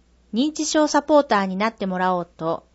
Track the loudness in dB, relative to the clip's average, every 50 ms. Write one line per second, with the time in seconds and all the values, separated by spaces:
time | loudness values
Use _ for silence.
0 | _ _ _ _ _ -8 -4 -2 -2 -2 -2 -4 -6 -2 0 0 0 2 2 0
1 | 2 4 4 4 4 4 0 0 0 -2 -2 -2 -2 -4 -4 -4 -6 -4 -2 0
2 | 0 0 0 -2 -4 -8 _ -8 -4 -4 -4 -6 _ _